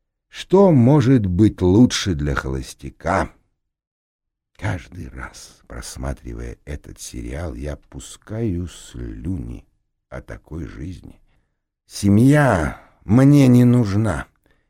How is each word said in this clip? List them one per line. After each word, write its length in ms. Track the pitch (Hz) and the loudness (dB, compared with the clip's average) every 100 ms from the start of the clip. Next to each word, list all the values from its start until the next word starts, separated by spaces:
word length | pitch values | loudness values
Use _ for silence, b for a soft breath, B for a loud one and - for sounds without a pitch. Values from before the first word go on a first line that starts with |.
| _ _ _ - | _ _ _ -20
Что 360 | - 190 196 | 0 4 4
может 520 | 147 117 151 117 135 98 | 6 4 4 4 2 2
быть 360 | 87 107 - | 2 2 2
лучше 520 | 90 98 123 - 101 | 2 4 4 2 -4
для 220 | 78 73 67 | -4 -4 -6
холостяка? 960 | 65 65 - - 67 - 82 92 - _ _ _ _ _ _ _ _ _ _ _ _ _ | -6 -8 -10 -16 -18 -12 -4 -4 -4 _ _ _ _ _ _ _ _ _ _ _ _ _
Каждый 500 | 107 95 - 98 64 | -8 -8 -10 -18 -18
раз, 540 | 64 - - - _ - | -16 -18 -18 -20 _ -20
просматривая 920 | 58 - - 65 65 62 57 58 - - | -18 -16 -12 -10 -10 -12 -14 -14 -16 -14
этот 340 | 71 - - | -14 -14 -20
сериал, 560 | - 58 58 69 87 58 | -18 -14 -12 -10 -10 -10
я 220 | 71 71 | -12 -12
пускаю 880 | _ 67 - - - 107 117 87 87 | _ -20 -20 -20 -14 -8 -6 -6 -8
слюни 1000 | - - - 58 52 73 92 58 57 _ _ _ _ _ | -14 -20 -16 -14 -12 -10 -8 -10 -14 _ _ _ _ _
о 100 | 64 | -18
такой 480 | - 53 - 80 60 | -16 -20 -16 -14 -14
жизни. 540 | 52 73 - - - _ _ _ _ _ _ _ | -14 -14 -16 -20 -20 _ _ _ _ _ _ _
Семья 920 | - 101 101 131 147 139 92 76 - B B - | -4 2 4 6 4 4 2 -2 -8 B B 0
мне 420 | 117 135 143 131 | 4 6 6 6
не 160 | 123 | 6
нужна. 640 | 123 123 107 101 110 78 - _ _ _ _ | 6 4 2 -2 -2 -4 -8 _ _ _ _